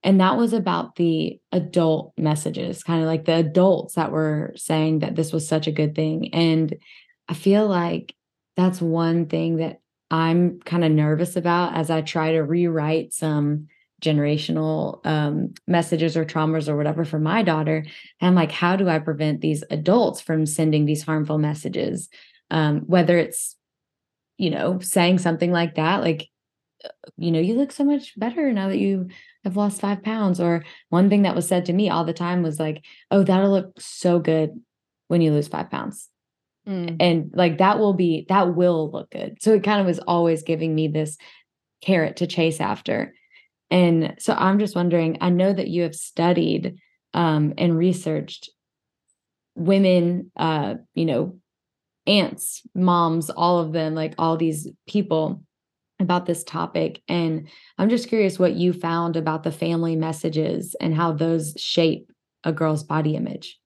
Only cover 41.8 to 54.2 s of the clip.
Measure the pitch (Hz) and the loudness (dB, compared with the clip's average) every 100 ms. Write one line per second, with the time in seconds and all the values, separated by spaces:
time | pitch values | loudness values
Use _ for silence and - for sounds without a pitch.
41.8 | - 185 156 - 170 - 165 156 - - | 0 2 2 -2 -4 0 0 0 -4 -4
42.8 | - 110 - _ _ - _ _ _ 180 | -4 -4 -6 _ _ -20 _ _ _ 4
43.8 | 175 165 160 - - - 185 202 208 180 | 4 4 0 -4 -4 0 2 2 0 0
44.8 | 175 170 160 160 180 175 190 190 - 170 | 0 2 0 0 0 2 2 0 -2 -2
45.8 | 165 156 - - 170 175 160 - 185 180 | -4 -6 -10 0 2 2 2 -2 -4 -10
46.8 | _ _ _ 170 165 151 151 - 175 165 | _ _ _ 0 2 2 0 0 0 2
47.8 | 180 180 165 151 147 - - _ _ _ | 2 0 -4 -6 -6 -16 -20 _ _ _
48.8 | _ _ _ _ _ _ _ - 165 196 | _ _ _ _ _ _ _ -4 2 4
49.8 | 190 180 175 175 - - 160 156 107 - | 6 4 2 -2 -6 -4 -2 -2 -4 -6
50.8 | _ - 165 123 180 - _ _ _ _ | _ -4 -2 0 -4 -8 _ _ _ _
51.8 | _ _ - 202 180 - - - - 185 | _ _ 0 2 2 -4 -12 -12 -10 0
52.8 | 185 175 170 165 156 - 170 175 160 165 | 2 4 2 0 -4 -2 2 2 0 -4
53.8 | 156 160 156 160 | -4 -4 -6 -2